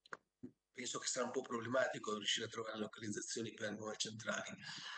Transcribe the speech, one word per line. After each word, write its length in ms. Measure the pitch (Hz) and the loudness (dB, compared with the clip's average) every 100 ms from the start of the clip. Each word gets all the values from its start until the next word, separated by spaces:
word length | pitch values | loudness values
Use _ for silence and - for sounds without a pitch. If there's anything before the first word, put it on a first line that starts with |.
| - - _ _ - - _ | -12 -12 _ _ -14 -14 _
penso 240 | - 123 139 | -6 -2 -2
che 100 | - | 0
sarà 180 | 131 120 | 2 2
un 60 | |
po' 120 | 131 | 2
problematico 720 | 123 120 113 131 123 - 110 107 | 0 0 4 6 6 2 0 0
riuscire 320 | 101 - 110 | 4 2 2
a 20 | |
trovare 300 | 113 110 110 | -2 -2 -2
localizzazioni 720 | 107 - 110 104 - 123 113 | -2 -2 -2 -2 0 0 -2
per 180 | - 107 | -2 -2
nuove 240 | 104 107 107 | -2 -2 -2
centrali. 520 | - 113 120 - - 98 - - - | -2 -2 0 0 -2 -6 -8 -8 -6